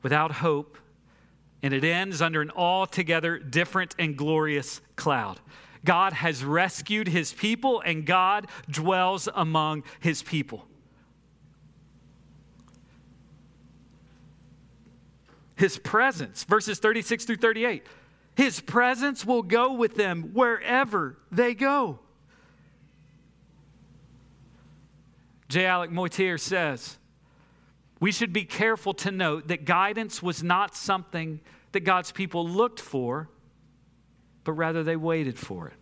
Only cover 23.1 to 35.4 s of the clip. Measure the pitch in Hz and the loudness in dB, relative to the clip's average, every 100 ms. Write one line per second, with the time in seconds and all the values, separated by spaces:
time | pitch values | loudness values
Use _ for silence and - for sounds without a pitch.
23.1 | - _ _ - _ - - - - - | -20 _ _ -20 _ -20 -20 -20 -20 -20
24.1 | - - - - - - - - _ - | -20 -20 -20 -20 -20 -20 -20 -20 _ -20
25.1 | _ _ _ - 151 185 180 170 170 175 | _ _ _ -2 2 4 2 0 -2 -2
26.1 | - 185 165 - 185 160 127 - - _ | 0 0 0 -2 0 0 -2 -10 -18 _
27.1 | _ _ _ _ _ _ _ _ _ 185 | _ _ _ _ _ _ _ _ _ -2
28.1 | 190 226 190 185 - 220 220 196 - 196 | 0 -2 -2 -4 0 0 2 -2 -4 -4
29.1 | 190 175 151 156 170 156 175 196 214 214 | -2 -2 -2 -4 -6 2 2 2 -2 -6
30.1 | - 175 151 165 180 202 - - 190 180 | -4 -4 -4 2 2 2 -4 -2 -2 -2
31.1 | 170 160 151 - - _ 196 175 185 180 | -6 -6 -8 -14 -20 _ -2 2 2 0
32.1 | - 190 175 170 185 233 233 - 135 120 | -6 -4 -2 -2 0 0 -2 -6 -4 -2
33.1 | 135 156 - _ _ - _ _ _ _ | -4 -8 -16 _ _ -20 _ _ _ _
34.1 | _ _ _ - 160 160 165 160 165 160 | _ _ _ -6 0 0 0 0 0 0
35.1 | 165 139 117 | 0 -2 -6